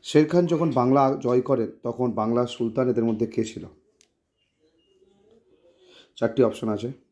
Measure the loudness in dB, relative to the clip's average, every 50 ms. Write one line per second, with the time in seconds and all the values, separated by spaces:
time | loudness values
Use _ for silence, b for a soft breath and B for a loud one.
0 | -14 4 4 4 4 6 2 2 2 2 0 0 0 0 0 2 2 4 4 4
1 | 4 2 0 -2 0 2 2 2 2 2 0 0 0 -4 -6 _ -8 -8 -4 -2
2 | -4 -2 -2 -2 -2 0 0 0 -2 -2 -4 -6 -6 -4 -2 -2 -2 0 0 0
3 | 0 -2 0 -2 -4 -4 -2 -4 -6 -4 -8 -14 -16 -16 -20 _ _ _ _ _
4 | _ _ _ _ _ _ _ _ _ _ _ _ _ _ _ _ _ _ _ _
5 | _ _ _ _ _ _ _ _ _ _ _ _ _ _ b b b b b b
6 | b b b -4 -4 -2 2 2 2 2 2 -2 -4 -4 -4 -4 -6 -10 -10 -12
7 | _ _